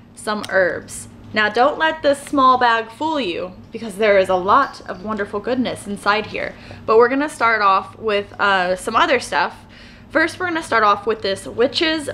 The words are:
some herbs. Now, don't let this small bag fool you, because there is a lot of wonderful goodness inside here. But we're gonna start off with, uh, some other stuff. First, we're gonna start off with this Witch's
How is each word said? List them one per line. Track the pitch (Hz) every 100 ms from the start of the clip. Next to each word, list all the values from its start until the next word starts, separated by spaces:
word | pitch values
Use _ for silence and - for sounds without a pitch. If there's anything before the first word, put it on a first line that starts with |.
| - -
some | - 214 202
herbs. | 190 175 - - - - - - 214
Now, | 208
don't | 220 269 -
let | 320 311
this | 294 277
small | - 190 262 269
bag | 240 226 220
fool | - 302 302
you, | 202 165 180 185 -
because | 226 226 185
there | 220 202
is | 185
a | 185
lot | 185 247 269 - -
of | 185
wonderful | 190 214 202 208
goodness | 220 254 214 160 -
inside | 202 208 214 202
here. | 185 - - - - -
But | 220
we're | 240
gonna | 269 302
start | - 226 220
off | 202 190 214 -
with, | 220 202 202 -
uh, | 202 190 180 185
some | - 226
other | 330 254
stuff. | - 156 196 - - - - - -
First, | 311 330 -
we're | 359
gonna | 330
start | 330 226
off | 214 202 226
with | 214
this | 196 196 -
Witch's | 202 240 - 320 320 285